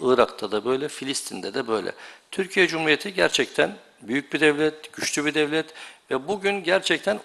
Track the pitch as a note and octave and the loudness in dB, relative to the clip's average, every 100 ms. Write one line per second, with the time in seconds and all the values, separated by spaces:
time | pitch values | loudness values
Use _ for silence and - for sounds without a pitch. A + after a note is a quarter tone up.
0 | B2+ B2 A2+ - G#2 G#2 A2+ C3+ D3 - | 2 4 4 2 -4 -2 0 -2 -4 -8
1 | C3+ C3+ - F#2+ G2 B2 A#2 G#2+ F#2 - | -6 -6 -6 -8 -6 -6 -2 -2 -2 -10
2 | - - - - F#3 G3 E3+ D#3+ D#3+ D3 | -14 -20 -12 -6 -2 2 2 2 2 2
3 | G3+ F#3 E3+ - B2+ - D#3+ G#3 - _ | 0 2 2 2 0 2 0 0 -18 _
4 | G2+ C3+ C#3 D3+ D3+ C#3+ D#3 D3+ - - | -4 -4 -2 4 4 6 0 -2 -16 -6
5 | - - D3 D3+ D3+ D#3 D#3 - - - | -4 0 0 0 0 0 -4 -10 -18 -16
6 | - C3+ D3 G3+ G3 G3+ E3+ F#3+ - D#3+ | -4 -4 -2 -2 0 -2 2 2 2 0
7 | G3 G#3+ | 0 -4